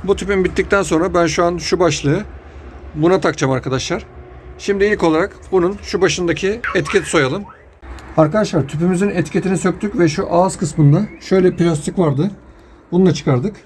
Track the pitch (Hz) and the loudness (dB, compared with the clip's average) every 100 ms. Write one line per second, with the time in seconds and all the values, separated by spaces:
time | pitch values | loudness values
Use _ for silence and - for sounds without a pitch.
0 | 185 202 185 196 180 - 185 208 160 165 | -2 -2 0 -2 -2 -2 0 0 2 0
1 | 185 175 170 160 175 175 156 180 175 - | 0 2 0 2 0 0 -2 2 2 2
2 | 143 165 214 - - - - - - 151 | 0 -2 -4 -16 -20 -20 -18 -18 -14 0
3 | 160 180 185 139 139 131 127 131 - 190 | 2 2 0 0 0 0 -2 -4 -4 -6
4 | - - - - - - - 202 202 196 | -8 -20 -20 -20 -20 -12 -4 0 2 2
5 | 170 156 185 - - 190 175 202 - 202 | 2 2 -2 -6 -2 0 0 -2 -6 0
6 | 180 - 175 160 190 220 - 190 151 196 | 0 0 -2 -2 -2 -4 -2 -4 0 -2
7 | - 170 135 170 208 - - - - - | 0 2 2 -2 -8 -18 -20 -20 -18 -18
8 | - - 156 208 202 175 131 147 175 180 | -6 2 2 2 0 -2 -2 -2 0 2
9 | 202 185 170 185 185 185 190 170 208 202 | 0 0 -2 -2 -2 0 0 -2 -4 2
10 | 170 147 185 170 185 185 180 - 147 147 | 0 2 0 2 2 0 -6 4 4 6
11 | 214 - - 190 180 - 170 160 - 185 | 2 -6 0 2 4 2 0 0 -4 0
12 | 165 131 185 - - - - - - 175 | 0 2 -2 -4 -20 -20 -20 -20 -4 2
13 | 185 147 - 127 165 - | 2 2 0 0 0 -8